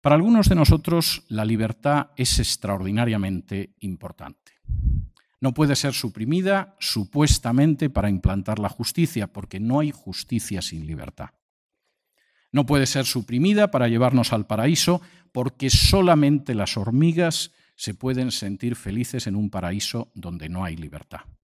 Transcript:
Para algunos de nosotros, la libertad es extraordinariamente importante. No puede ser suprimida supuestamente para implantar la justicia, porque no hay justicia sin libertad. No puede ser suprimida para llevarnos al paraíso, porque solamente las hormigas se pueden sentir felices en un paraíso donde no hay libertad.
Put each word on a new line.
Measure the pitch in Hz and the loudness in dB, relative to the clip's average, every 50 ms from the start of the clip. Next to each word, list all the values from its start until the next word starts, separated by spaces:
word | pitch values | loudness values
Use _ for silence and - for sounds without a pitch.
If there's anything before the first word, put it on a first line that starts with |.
Para | _ 143 147 | _ 4 4
algunos | 151 170 220 233 226 196 - | 4 6 6 6 6 6 6
de | 190 | 6
nosotros, | 175 151 - - 160 160 - 165 170 156 - - - - _ | 6 6 6 6 4 4 0 0 2 2 0 -4 -6 -8 _
la | 110 107 107 | -4 -2 0
libertad | 110 113 107 113 110 110 _ _ 143 143 147 135 _ _ | 0 0 0 0 -2 -4 _ _ 0 2 2 0 _ _
es | - 127 127 - - | -4 -2 0 2 2
extraordinariamente | 120 - - - - 95 98 95 92 95 101 107 120 120 110 107 98 95 95 90 - _ 101 98 98 - _ _ | 2 0 -2 -4 -2 -4 -4 -2 -2 -2 0 0 0 2 0 0 0 -2 -4 -4 -6 _ -8 -8 -8 -10 _ _
importante. | - 98 92 80 - 87 - _ 92 92 - _ _ _ _ _ _ - - - - - - - - - _ _ _ _ _ _ | -10 -10 -10 -10 -12 -16 -16 _ -18 -18 -18 _ _ _ _ _ _ -6 -6 -2 0 0 0 0 -4 -6 _ _ _ _ _ _
No | - 135 123 | -4 -4 0
puede | 147 151 143 143 | 2 2 2 2
ser | 131 - 143 131 | 0 0 -4 -4
suprimida | - - 117 92 - 110 113 156 180 185 190 196 196 190 196 _ _ | -4 -6 -8 -6 -6 -4 -2 0 0 0 0 0 0 -2 -6 _ _
supuestamente | - - - - 104 92 _ 143 151 147 - - - 120 117 127 143 160 156 139 160 143 | -6 -4 -4 -4 -6 -4 _ 0 2 2 2 0 0 0 2 4 4 4 2 2 -2 -2
para | 135 - 95 104 | -2 0 0 0
implantar | 101 92 - 95 92 98 92 - 107 107 | 0 0 0 0 -2 -2 -4 -4 -4 -4
la | 104 98 | -4 -6
justicia, | - _ 120 - - - 170 160 - 117 101 | -6 _ -8 -6 -2 0 0 0 0 -4 -6
porque | 92 _ 101 98 - - 95 | -6 _ -14 -16 -12 -10 -6
no | 104 113 123 - | -4 -2 0 0
hay | 151 151 | 0 -2
justicia | 139 - _ - 90 - - _ - 113 - - 101 92 82 | -4 -8 _ -14 -12 -12 -8 _ -4 -4 -4 -4 -8 -6 -6
sin | - - 80 78 | -8 -10 -10 -10
libertad. | 76 80 73 69 - - _ - - _ _ _ _ _ _ _ _ _ _ _ _ _ _ _ _ _ _ _ _ _ _ _ _ - | -10 -10 -10 -10 -14 -14 _ -16 -16 _ _ _ _ _ _ _ _ _ _ _ _ _ _ _ _ _ _ _ _ _ _ _ _ 0
No | 135 143 | 0 2
puede | 117 147 143 135 | 4 4 2 2
ser | 123 - 143 131 | 2 0 -2 -2
suprimida | - - 127 104 - 117 123 151 190 208 208 208 202 | -2 -4 -4 -4 -4 -2 0 2 2 4 4 2 2
para | - 135 123 117 | 2 0 2 2
llevarnos | 117 117 123 123 127 127 117 - - | 2 4 2 4 4 4 2 2 0
al | 110 104 | -2 -2
paraíso, | - 107 107 113 139 165 147 - - 175 175 - - _ _ _ _ _ | -2 -4 -2 2 2 2 2 2 2 0 0 -2 -10 _ _ _ _ _
porque | 127 127 139 - _ 135 131 | -4 -4 -4 -4 _ -2 2
solamente | - - - - - 196 185 175 170 151 147 143 147 143 143 - 123 | 2 4 4 4 4 6 6 6 6 6 6 4 4 2 0 -2 -2
las | 107 98 - - | -2 -2 -2 -2
hormigas | 117 98 101 113 135 156 170 165 165 175 165 156 - - - _ _ _ _ _ | -4 -4 0 2 2 4 4 2 2 0 0 0 -4 -6 -8 _ _ _ _ _
se | _ - - 101 | _ -10 -10 -10
pueden | - - 131 131 127 127 127 113 | -6 -4 -4 -2 -2 -2 -4 -4
sentir | - - 98 98 95 - 120 120 | -6 -6 -6 -8 -6 -4 -6 -6
felices | - - 98 98 113 123 - - 127 - | -6 -8 -8 -4 -4 -4 -4 -6 -8 -6
en | - 95 | -4 -4
un | 104 104 101 | -4 -4 -4
paraíso | - 98 90 87 90 104 - - - 120 117 _ _ | -4 -6 -6 -4 -4 -4 -6 -6 -6 -8 -10 _ _
donde | 98 85 87 87 85 76 78 | -16 -14 -12 -12 -10 -10 -10
no | 87 90 95 | -8 -6 -6
hay | 90 80 | -8 -8
libertad. | 80 80 73 69 73 - _ - 76 - - - _ | -10 -12 -14 -14 -18 -20 _ -20 -20 -20 -20 -20 _